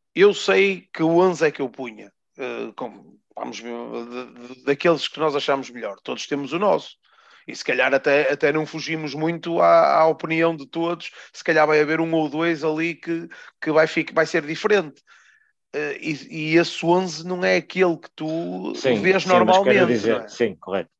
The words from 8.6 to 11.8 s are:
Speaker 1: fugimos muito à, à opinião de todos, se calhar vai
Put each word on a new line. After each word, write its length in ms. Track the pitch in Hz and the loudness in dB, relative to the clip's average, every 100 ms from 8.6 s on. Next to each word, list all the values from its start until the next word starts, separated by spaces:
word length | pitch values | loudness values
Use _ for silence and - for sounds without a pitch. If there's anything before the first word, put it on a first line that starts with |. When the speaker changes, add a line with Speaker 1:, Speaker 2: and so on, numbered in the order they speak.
| 156 | -4
Speaker 1:
fugimos 500 | 160 165 160 156 143 | -8 -8 -6 -8 -4
muito 460 | 160 170 170 170 | -4 -4 -4 2
à, 400 | 170 170 143 156 | 6 6 6 4
à 60 | 160 | 4
opinião 480 | 160 160 160 165 160 | 2 -2 0 0 0
de 120 | 135 | -8
todos, 440 | 165 170 170 - - - | -4 -4 -4 -10 -18 -20
se 100 | - | -10
calhar 240 | - 156 151 | 0 2 4
vai 140 | 151 | 4